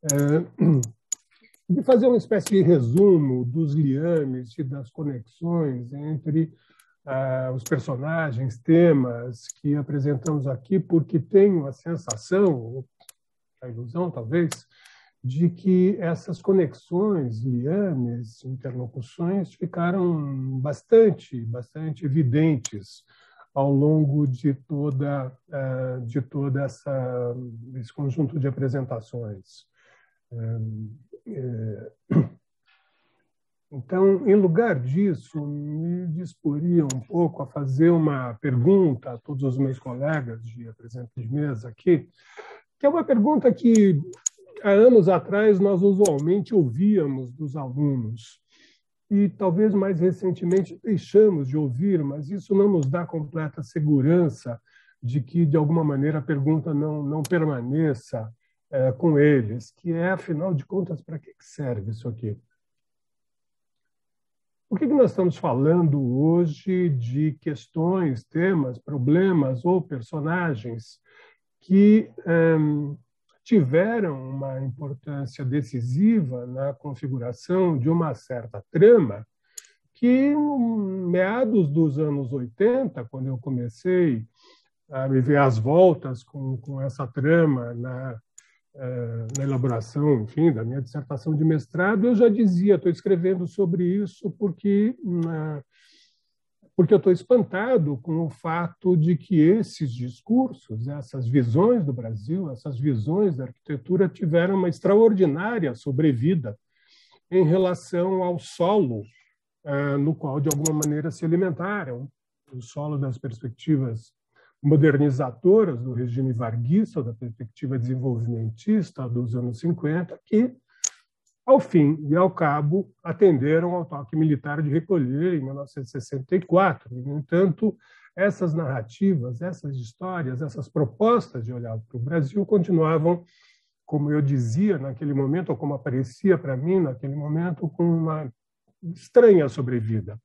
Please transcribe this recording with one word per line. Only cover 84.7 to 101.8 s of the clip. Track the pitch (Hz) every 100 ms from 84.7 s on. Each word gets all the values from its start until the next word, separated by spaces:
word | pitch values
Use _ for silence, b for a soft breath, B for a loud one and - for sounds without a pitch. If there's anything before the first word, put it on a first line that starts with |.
| _ _
a | 135 135
me | 135
ver | 127 143
às | 135 113
voltas | 113 160 185 156 135 123
com, | _ 143 135 131
com | 123 135
essa | 135 - 131
trama | - 135 165 160 131 120
na, | 120 123 127 131 117 _ _ b b _ -
eh, | 127 123 120 117 113 135
na |
elaboração, | 135 135 131 117 110 143 151 131
enfim, | 107 - 165
da | 117
minha | 113 135
dissertação | 131 151 139 139 - 151
de |
mestrado, | 160 156 - 165 185 214 233
eu |
já | 226 233
dizia, | 208 214 175 202 190
Tô | 180
escrevendo | 165 - 185 180 185 175
sobre | - 190 175
isso | 180 196 202 - 196
porque, | - 202 - 202 202 214 262
hum, | 262 175 165
eh, | 160 156 147 - b b b b b _ _ _ _ _ -
porque | 175
eu | 208
tô | 196
espantado | 175 - 247 175 185 226 254 147 135
com | 170 160
o | 165
fato | - 165 170 170 - 185 180
de | 156 170
que | - 170
esses | 151 220 202 - 143
discursos, | 117 123 120 - 240 262 - _ 110 123
essas | 147 - 139 120
visões | 139 117 117 208 240